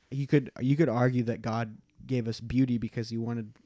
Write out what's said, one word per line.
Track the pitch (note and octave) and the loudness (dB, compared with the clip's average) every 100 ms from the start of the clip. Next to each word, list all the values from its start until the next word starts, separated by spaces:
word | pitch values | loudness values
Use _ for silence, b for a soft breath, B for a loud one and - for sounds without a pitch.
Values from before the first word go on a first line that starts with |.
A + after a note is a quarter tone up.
| _ | _
you | C#3 C#3 | -6 2
could, | D3 C3 - | 2 2 -2
you | B2+ C#3+ | 2 4
could | D#3 | 4
argue | A#2 B2+ B2 | 4 2 2
that | A#2 A2+ | 0 -2
God | A#2 A2+ A2+ G#2+ _ _ - | -2 -2 -4 -8 _ _ -4
gave | B2+ A2+ | -2 -2
us | A2 | -6
beauty | A2+ B2 C3 A#2+ | -2 2 2 2
because | A2+ - A2+ | -2 -4 -4
he | A2+ | -4
wanted | A2+ A#2 G#2+ - | -4 -6 -8 -14